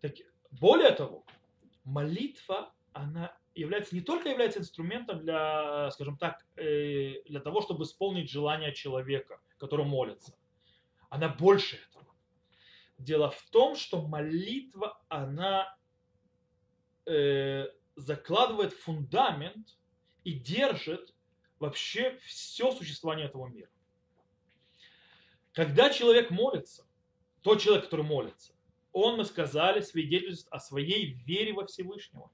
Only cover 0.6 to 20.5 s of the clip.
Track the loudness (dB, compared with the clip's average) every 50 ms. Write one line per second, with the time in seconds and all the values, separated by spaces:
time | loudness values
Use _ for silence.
0.6 | 8 8 8 10 10 8 6 6 -2 -8 -8 -14 _ -20 -20 _ _ _ _ _
1.6 | _ -20 _ _ _ -6 -4 -4 -2 -2 -2 -4 -4 -6 -8 -12 -8 -6 -6 -6
2.6 | -6 -10 _ _ _ _ _ -10 -10 -8 -8 -8 -10 -10 -12 _ _ _ _ -10
3.6 | -6 -4 -4 -4 -4 -6 -8 -8 -4 -4 -4 -4 -2 -4 0 0 0 0 0 -4
4.6 | -10 -10 -10 -8 -8 -6 -6 -8 -8 -8 -10 -8 -4 -4 -2 0 0 0 0 -2
5.6 | -2 -2 -2 -2 -4 -4 -4 -6 -8 -10 -8 -6 -6 -6 -6 -8 -16 _ _ -6
6.6 | -4 -2 0 0 0 -2 -2 -2 -2 -4 -6 -12 -14 -10 -12 -10 -8 -2 -2 -2
7.6 | -2 -2 -6 -6 -6 -8 -6 _ -4 -4 -2 -4 -6 -6 -6 -4 -2 -2 -2 -2
8.6 | -4 -8 -8 -8 -8 -6 -6 -6 -4 -2 -4 -4 -4 _ -18 -20 _ _ _ _
9.6 | -10 -4 -2 -2 0 0 0 -2 -2 -2 -6 -14 -20 -20 -20 _ _ _ _ _
10.6 | _ _ _ _ _ _ _ _ _ _ -4 -2 -2 -2 -2 4 8 8 8 8
11.6 | 4 -2 -6 -12 -16 _ _ -20 -20 _ _ _ _ _ _ _ _ _ _ _
12.6 | _ -20 -20 -20 _ _ _ _ -8 0 2 2 2 2 0 -6 -16 _ 6 8
13.6 | 8 8 4 -4 -6 -4 -4 -4 -4 -4 -4 -4 -4 -2 -2 -2 -2 -2 -6 -6
14.6 | -8 -10 -10 -8 -8 -8 -8 -12 _ _ -6 -6 -6 -6 -6 -2 -2 0 2 0
15.6 | 0 -2 -6 _ _ _ _ _ _ _ _ _ _ _ _ _ _ _ _ _
16.6 | _ _ _ _ _ _ _ _ _ -2 0 2 2 4 2 2 0 -2 -4 -4
17.6 | -6 -8 -12 _ _ _ _ -16 -8 -8 -8 -8 -4 0 2 2 2 2 2 -2
18.6 | -2 -2 -2 -8 -10 -10 -8 -8 -8 -2 2 2 2 2 0 -4 -8 -10 -12 -16
19.6 | -20 _ _ _ _ _ _ _ _ _ _ _ _ -8 -8 -8 -8 -4